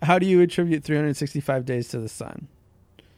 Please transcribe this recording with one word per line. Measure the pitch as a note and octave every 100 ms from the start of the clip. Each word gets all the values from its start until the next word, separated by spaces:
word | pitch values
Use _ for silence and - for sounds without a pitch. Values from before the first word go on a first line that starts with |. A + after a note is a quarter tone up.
how | D#3 F#3
do | F#3+
you | F3+
attribute | F3 F3+ E3+ D#3
three | D#3 D3+
hundred | D3+ C#3+
sixty-five | C#3+ D3 C#3+ C3+ B2+
days | B2 A#2+
to | B2
the | A2
sun? | - - - C#3+ _ _ _ _ _ _